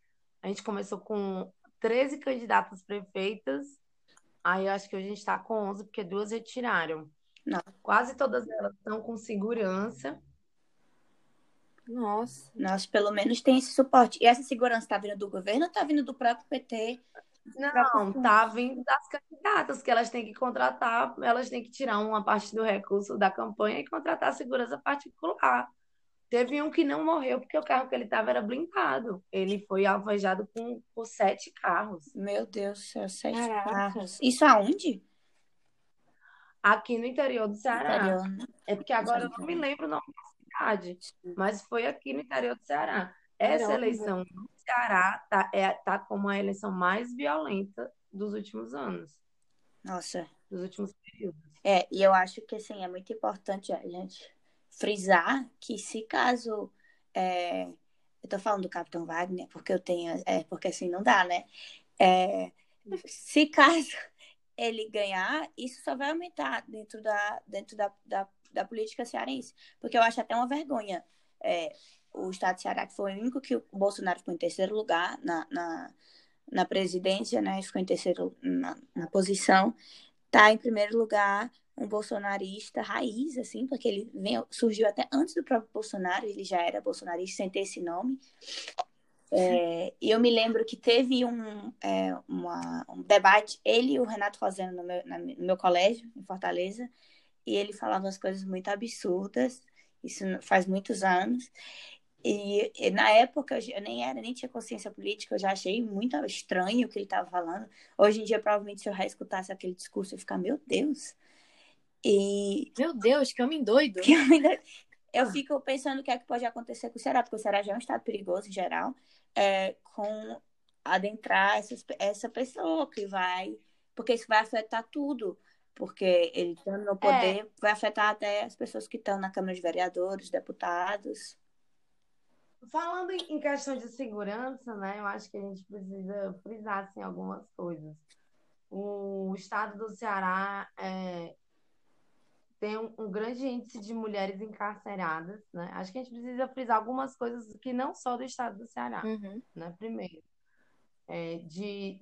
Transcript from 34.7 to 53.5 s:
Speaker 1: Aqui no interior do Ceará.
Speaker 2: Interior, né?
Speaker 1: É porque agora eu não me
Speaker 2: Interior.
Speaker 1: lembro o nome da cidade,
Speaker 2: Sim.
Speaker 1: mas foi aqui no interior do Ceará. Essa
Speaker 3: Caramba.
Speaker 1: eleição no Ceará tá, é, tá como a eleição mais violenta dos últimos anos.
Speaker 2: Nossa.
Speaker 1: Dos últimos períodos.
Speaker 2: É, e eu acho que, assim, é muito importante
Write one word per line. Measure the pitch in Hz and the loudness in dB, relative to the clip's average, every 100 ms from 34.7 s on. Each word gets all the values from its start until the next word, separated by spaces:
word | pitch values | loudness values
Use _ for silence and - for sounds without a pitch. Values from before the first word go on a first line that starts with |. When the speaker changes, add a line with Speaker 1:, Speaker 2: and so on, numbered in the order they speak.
| 381 349 202 _ _ _ _ _ _ _ _ _ _ _ _ - - - _ | 0 0 -4 _ _ _ _ _ _ _ _ _ _ _ _ -20 -20 -20 _
Speaker 1:
Aqui | 202 214 - 233 | 4 4 2 -2
no | 240 | -2
interior | 254 269 247 214 | 0 0 0 -2
do | |
Ceará. | 208 254 233 269 220 | -2 0 0 2 2
Speaker 2:
Interior, | 190 185 190 | 2 2 -2
né? | 196 247 - - | -6 -10 -10 -4
Speaker 1:
É | 208 | -4
porque | - | 0
agora | 233 214 233 | 0 2 0
eu | 240 | -2
não | - | -6
me | 285 | -6
Speaker 2:
Interior. | 339 | -2
Speaker 1:
lembro | 285 285 302 | -2 -4 -4
o | |
nome | 302 - | -6 -8
da | - - _ - - - | -20 -20 _ -12 -4 0
cidade, | 208 175 180 | 0 -4 -14
Speaker 2:
Sim. | - - 180 | -16 -18 -12
Speaker 1:
mas | 175 190 202 | -2 -2 -2
foi | - 233 233 | -4 -2 -2
aqui | 277 269 | -4 -8
no | 269 | -8
interior | 285 - 240 | -4 -4 -2
do | 240 | -4
Ceará. | - 147 - 208 185 - _ - | -4 -2 0 -2 -4 -10 _ 0
Essa | 220 311 | 2 2
Speaker 3:
Caramba. | - 254 247 | 2 0 0
Speaker 1:
eleição | 233 208 185 | -2 -2 -4
no | 180 180 214 _ | -6 -12 -16 _
Ceará | - 247 240 190 185 208 - | -2 0 4 4 4 2 0
tá, | 202 196 | 2 2
é, | 196 190 | 2 2
tá | - - 196 | 0 -2 -2
como | - 208 202 | -2 -4 -2
a | 196 | 0
eleição | 202 196 208 | -2 -4 -4
mais | 185 180 202 247 247 | 0 2 2 -2 -4
violenta | 285 302 311 196 202 214 240 _ _ | -2 0 -2 -4 -6 -8 -12 _ _
dos | 190 208 | -8 -6
últimos | 208 208 214 226 | -6 -10 -12 -10
anos. | 277 240 180 160 _ _ _ _ _ _ _ | -8 -6 -6 -10 _ _ _ _ _ _ _
Speaker 2:
Nossa. | 185 185 - 180 160 _ - | -10 -10 -8 -10 -10 _ -14
Speaker 1:
Dos | 190 | -10
últimos | 185 - 196 | -10 -8 -10
períodos. | - - - 202 156 - _ | -10 -20 -10 -10 -10 -20 _
Speaker 2:
É, | - 190 - | 2 4 2
e | 185 | 4
eu | 196 | 6
acho | 190 185 - | 6 4 -4
que, | - 220 | -12 -12
assim, | 214 208 | -10 -10
é | 185 | -10
muito | 180 190 | -10 -12
importante | 226 214 196 - | -6 -4 -4 -6